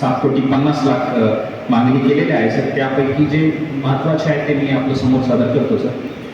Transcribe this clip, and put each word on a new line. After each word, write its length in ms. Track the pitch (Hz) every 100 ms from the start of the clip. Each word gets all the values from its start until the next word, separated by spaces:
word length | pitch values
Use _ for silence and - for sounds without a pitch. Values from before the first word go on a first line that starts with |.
सात 220 | 131 -
कोटी 180 | 139 135
पन्नास 400 | 131 135 151 147
लाख, 380 | 135 123 - 123
अ, 220 | 110 110 - - -
मागणी 380 | 117 123 135 139
केलेली 240 | 139 -
आहे 180 | 117 113
सर. 260 | 135 131 139
त्यापैकी 480 | 135 135 139 139
जे 420 | 147 151 156 147 156 139
महत्त्वाचे 460 | 135 131 156 160 156
आहे 180 | 143 -
ते 60 |
मी 240 | 139 139 131
आपल्या 180 | 131 -
समोर 260 | 127 131
सादर 240 | 120 120 110
करतो 320 | 147 - 107
सर. 100 | - - - - -